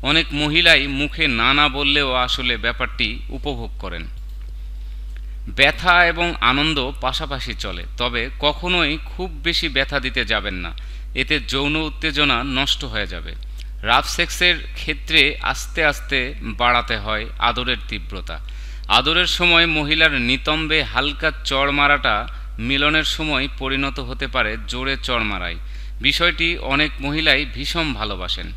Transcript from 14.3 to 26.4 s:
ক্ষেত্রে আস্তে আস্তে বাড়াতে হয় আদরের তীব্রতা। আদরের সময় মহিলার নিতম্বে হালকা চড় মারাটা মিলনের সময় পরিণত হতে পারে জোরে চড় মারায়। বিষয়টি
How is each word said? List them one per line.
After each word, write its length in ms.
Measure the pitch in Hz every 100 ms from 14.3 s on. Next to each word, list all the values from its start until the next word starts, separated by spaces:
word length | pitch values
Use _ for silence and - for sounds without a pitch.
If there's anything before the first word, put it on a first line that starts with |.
| - 180 165 -
ক্ষেত্রে 480 | - - 151 - 160 139 151
আস্তে 380 | - 131 - - 156
আস্তে 340 | 139 - 139 127 143 - 107
বাড়াতে 340 | 120 123 120 113
হয় 280 | 104 107 113 -
আদরের 400 | 117 117 123 120 -
তীব্রতা। 500 | 107 87 98 85 80 - - - - - 113
আদরের 320 | 131 165 180 -
সময় 280 | 175 170 170 156
মহিলার 360 | 147 156 160 139
নিতম্বে 580 | 120 131 - 156 156 156
হালকা 460 | 131 123 143 143 160 147 -
চড় 220 | 135 143
মারাটা 440 | 143 143 143 131 107 120 - - -
মিলনের 480 | 117 139 147 156 151 -
সময় 300 | 156 139 139 -
পরিণত 400 | 135 135 139 131
হতে 280 | 123 127 135
পারে 240 | 127 110 113 104
জোরে 280 | 123 131 135 -
চড় 160 | 123
মারায়। 340 | 107 98 87 85 - - - -
বিষয়টি 460 | 131 147 170 156